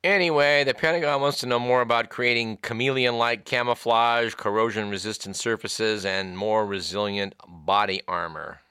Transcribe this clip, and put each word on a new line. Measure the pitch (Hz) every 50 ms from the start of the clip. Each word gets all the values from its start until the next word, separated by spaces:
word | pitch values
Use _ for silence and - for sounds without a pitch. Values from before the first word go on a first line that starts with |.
| -
Anyway, | 180 202 196 180 170 156 147 143 143 147 143
the | 139 135 127
Pentagon | - - 160 165 175 160 147 147 139
wants | 139 143 139 -
to | -
know | 123 123 120
more | 123 123 123 127
about | 123 117 117 117 117 -
creating | - - 120 120 120 117 117 110 107 -
chameleon-like | - - 123 113 123 135 135 131 127 123 120 117 117 117 120 104 -
camouflage, | - 131 123 120 123 120 - - 117 117 113 117 117 117 117 117 113 -
corrosion-resistant | - - 107 101 110 113 117 104 110 107 101 101 95 95 107 107 - - 98 95
surfaces, | - - 120 113 104 - 107 - - 110 110 107 104 92
and | 98 95 95 95 92 90 92
more | 101 107 107 110 107
resilient | 101 98 95 85 78 87 101 104 104 101 101 101 98 - _ - -
body | 87 82 76 85 98 104 104 98 95 95 -
armor. | - 90 87 87 82 80 76 76 - - - _ _